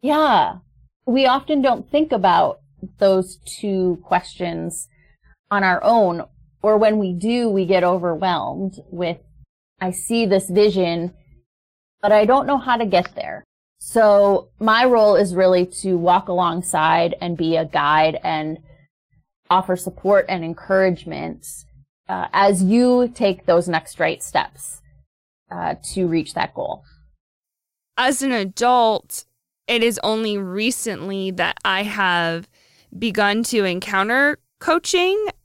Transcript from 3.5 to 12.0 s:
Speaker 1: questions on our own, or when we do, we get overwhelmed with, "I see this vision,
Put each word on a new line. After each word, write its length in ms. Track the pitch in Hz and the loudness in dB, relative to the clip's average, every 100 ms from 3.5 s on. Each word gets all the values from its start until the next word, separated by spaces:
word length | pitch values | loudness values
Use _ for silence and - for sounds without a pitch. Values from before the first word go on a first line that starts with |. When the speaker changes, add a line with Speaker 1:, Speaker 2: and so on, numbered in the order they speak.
| - 208 190 185 175 | -10 -4 -2 0 -2
Speaker 1:
questions 840 | - 180 - - 175 165 170 - - _ _ _ _ _ _ | -2 -4 -4 -10 -8 -8 -10 -12 -16 _ _ _ _ _ _
on 140 | 202 190 | -2 0
our 180 | 180 | 0
own, 400 | - 233 190 170 - _ _ _ | 2 4 2 0 -10 _ _ _
or 160 | 208 214 | 2 4
when 200 | 220 214 | 4 2
we 140 | 196 | -2
do, 380 | 175 214 240 233 | -2 -2 0 0
we 160 | 196 180 | 0 2
get 180 | 190 | 2
overwhelmed 960 | 180 185 175 156 185 170 113 135 196 - - | 2 0 -2 -2 -2 -2 -4 -6 -8 -10 -16
with, 280 | 175 175 - _ _ - _ _ _ | -8 -6 -6 _ _ -20 _ _ _
"I 100 | 185 | -8
see 340 | 185 - 233 220 | -8 -4 -2 2
this 240 | 190 190 | 0 0
vision, 640 | 180 208 190 180 170 175 - _ _ _ _ _ _ _ _ | 2 2 2 -2 -2 -6 -10 _ _ _ _ _ _ _ _